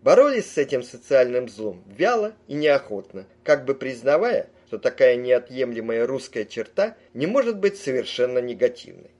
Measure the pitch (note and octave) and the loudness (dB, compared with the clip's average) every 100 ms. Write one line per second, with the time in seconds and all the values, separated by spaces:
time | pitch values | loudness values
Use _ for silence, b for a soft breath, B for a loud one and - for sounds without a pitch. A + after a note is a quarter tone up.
0 | - G3 C#4+ B3+ - - C#3 C3 B2 B2 | 6 6 6 2 -4 -4 -2 -4 -6 -18
1 | - C3+ B2+ B2 B2 A2 G#2+ F2+ G2 G2+ | 0 2 4 0 -6 -8 -10 -10 -18 -2
2 | F#3 A#3+ G#3 A3 _ C#3+ D3+ C#3 - G2+ | 0 0 -4 -8 _ -2 2 2 0 -10
3 | F#2+ F#2+ F#2+ _ - D3 C3 C3+ B2+ A#2+ | -10 -16 -18 _ 0 0 0 -6 -6 -4
4 | B2 D3+ A#3 D#3+ - b b A2 B2 - | 0 2 2 -2 -4 b b -4 -4 4
5 | C3 B2 B2 B2 A#2+ B2+ B2 A#2 A2+ A2+ | 4 4 2 0 0 -6 -4 -4 -4 -2
6 | A#2+ C3+ - A#2+ G#2+ - A2 - G#3 A3+ | -2 -4 -8 -8 -8 -8 -8 -2 -4 -4
7 | b A#2 D#3 B3+ A#3+ G#3 G3 G3 - B2+ | b -6 -2 0 0 0 -2 -2 -6 -4
8 | G#2+ - B2 B2+ B2 A#2+ B2 - - F2+ | -4 -2 -2 0 -4 -2 -2 -2 -20 -20
9 | - _ | -20 _